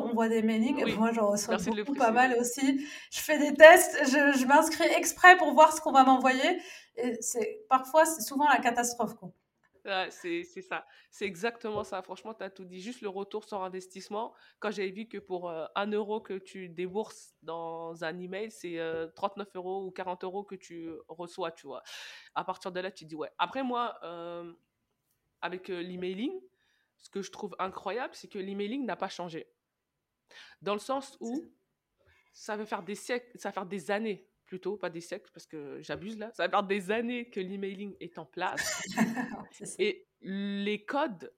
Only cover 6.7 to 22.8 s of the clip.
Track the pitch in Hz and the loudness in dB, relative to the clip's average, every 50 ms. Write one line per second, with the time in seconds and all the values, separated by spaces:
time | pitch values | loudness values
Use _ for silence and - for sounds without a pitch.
6.7 | - - - _ _ - 247 247 220 - - - - 233 214 - - - - - | -18 -20 -20 _ _ -6 -4 -4 -4 -4 -6 -6 -4 -2 -4 -4 -6 -10 0 2
7.7 | 262 262 - - - 311 330 320 320 - - - 277 269 294 294 262 233 - 240 | 2 2 2 4 6 6 6 6 2 -2 -6 -6 -2 2 4 4 4 4 2 0
8.7 | 233 247 240 240 - - 214 - - - 185 170 - _ _ _ _ _ _ _ | 0 0 -2 -2 -2 -4 -4 -4 -6 -10 -18 -20 -20 _ _ _ _ _ _ _
9.7 | _ _ - 214 190 185 180 - - - - 175 170 175 180 - - 190 180 - | _ _ -8 -4 -4 -4 -4 -4 -8 -10 -8 -6 -6 -6 -6 -10 -14 -16 -10 -10
10.7 | 170 160 - - - - _ _ - - 214 196 175 165 220 233 233 233 - 214 | -10 -10 -10 -14 -20 -20 _ _ -10 -8 -8 -8 -6 -6 -6 -6 -6 -6 -8 -6
11.7 | 208 208 208 - 202 185 185 - 185 - - 220 220 - 190 196 190 - 190 175 | -6 -6 -6 -6 -8 -10 -10 -10 -14 -14 -14 -14 -12 -12 -12 -12 -12 -16 -18 -16
12.7 | 180 185 180 233 247 - 214 196 185 196 196 196 - 214 214 - 214 190 185 185 | -16 -14 -14 -14 -14 -10 -12 -10 -8 -10 -10 -8 -10 -10 -10 -8 -8 -8 -6 -8
13.7 | 185 190 185 - - 196 - - 208 208 240 - - _ - - _ _ - 208 | -8 -10 -12 -14 -18 -20 -12 -8 -8 -6 -6 -8 -12 _ -20 -20 _ _ -6 -6
14.7 | 202 208 190 196 185 220 220 226 - 202 - - 185 175 180 175 165 160 151 - | -4 -4 -6 -6 -6 -10 -12 -12 -12 -14 -10 -8 -8 -8 -6 -8 -8 -8 -10 -6
15.7 | - 196 202 208 208 208 214 202 214 214 214 - 190 190 190 - - 190 185 175 | -4 -4 -2 -2 -2 -2 -2 -2 -6 -6 -6 -8 -10 -12 -12 -14 -16 -14 -14 -12
16.7 | 165 170 185 185 185 214 214 - - - - - _ _ 156 160 165 170 165 165 | -8 -8 -8 -4 -4 -6 -6 -6 -12 -20 -20 -20 _ _ -14 -12 -10 -10 -10 -10
17.7 | 165 165 165 165 165 165 170 160 175 180 180 180 190 190 220 220 - - - 175 | -10 -10 -12 -12 -10 -8 -8 -8 -6 -8 -10 -10 -8 -8 -10 -10 -12 -12 -12 -10
18.7 | 165 165 165 160 165 165 165 165 - - 190 196 - - 208 - - 185 180 185 | -8 -6 -6 -6 -6 -6 -8 -10 -6 -6 -6 -6 -6 -10 -14 -12 -12 -10 -8 -8
19.7 | 190 196 190 185 185 202 185 185 185 - 190 185 180 202 202 - 196 185 - - | -8 -8 -8 -10 -10 -8 -8 -8 -8 -8 -8 -8 -8 -10 -10 -12 -16 -18 -16 -16
20.7 | 170 165 165 165 160 156 - - 165 165 175 170 - 190 175 165 165 - - 135 | -16 -14 -12 -12 -14 -14 -16 -18 -14 -14 -14 -12 -8 -8 -6 -8 -8 -12 -16 -16
21.7 | 123 - - - - - - - - - - - _ 147 180 185 180 - - 190 | -16 -14 -14 -16 -16 -16 -16 -18 -18 -20 -20 -10 _ -6 -6 -6 -8 -8 -10 -8
22.7 | 180 185 | -8 -6